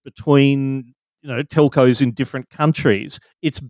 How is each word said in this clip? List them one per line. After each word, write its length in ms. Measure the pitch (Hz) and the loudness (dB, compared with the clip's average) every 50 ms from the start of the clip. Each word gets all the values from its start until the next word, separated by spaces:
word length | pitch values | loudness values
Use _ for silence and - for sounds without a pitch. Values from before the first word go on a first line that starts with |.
| _ | _
between, 880 | 135 - - - 151 143 139 139 139 139 139 135 135 135 135 123 120 _ _ _ _ _ _ | -20 -20 -10 -2 2 4 4 4 4 2 -2 -4 -6 -8 -10 -10 -14 _ _ _ _ _ _
you 80 | _ 143 | _ -10
know, 120 | 123 123 147 | -8 -8 -8
telcos 580 | - - 160 151 135 - 143 127 127 123 - | -4 0 2 2 2 4 4 4 4 4 2
in 100 | 139 120 | 0 -2
different 380 | 110 - 135 - - 131 127 - | -2 -4 -8 -8 -8 -12 -16 -16
countries. 680 | _ - 151 156 156 - - 135 104 98 127 151 - - - _ _ _ | _ -2 -2 -2 -2 0 0 0 0 0 -4 -10 -16 -18 -20 _ _ _
It's 200 | - 156 - - 143 | -6 -6 -6 -6 -12